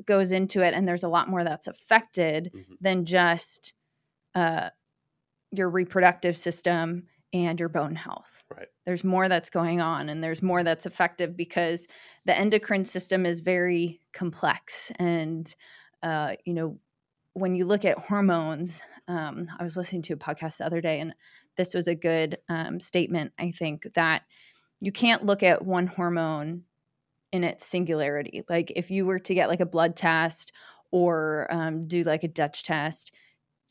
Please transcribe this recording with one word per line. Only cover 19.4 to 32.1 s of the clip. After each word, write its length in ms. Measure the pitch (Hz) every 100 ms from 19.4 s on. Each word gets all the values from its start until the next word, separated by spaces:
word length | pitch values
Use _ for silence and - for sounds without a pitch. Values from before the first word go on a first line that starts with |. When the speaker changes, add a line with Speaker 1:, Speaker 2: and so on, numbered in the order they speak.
| 170 165
Speaker 1:
I 40 |
was 140 | 175 175
listening 240 | 175 175
to 120 | 156
a 40 | 151
podcast 400 | 156 151 160 -
the 80 | 160
other 160 | 170
day, 180 | 160 151
and 140 | 160 - _ - _ -
this 180 | 180 180
was 120 | 170
a 60 |
good, 460 | 165 165 165 156 - -
um, 300 | 160 - 175
statement, 540 | - 180 - 165 156 -
I 140 | 175
think, 420 | 175 160 151 -
that 300 | 170 160 - - _ _ _ _ -
you 120 | 196
can't 340 | - 240 226 208
look 160 | 202
at 240 | 185 - 185
one 220 | 180 180
hormone 760 | - 175 170 160 151 151 175 - _ _ _ _ _ _
in 120 | 185
its 220 | 170 - -
singularity. 800 | 180 170 151 143 147 - - -
Like, 240 | 170 170 -
if 160 | 175
you 160 | 190 190
were 100 | 185
to 160 | -
get, 160 | 185 135
like, 100 | 175
a 60 | 175
blood 300 | 165 170 170
test 560 | 170 160 160 - - - - - -
or, 560 | 180 175 160 156 151 -
um, 380 | 165 160 160 160
do, 160 | 175
like, 200 | 160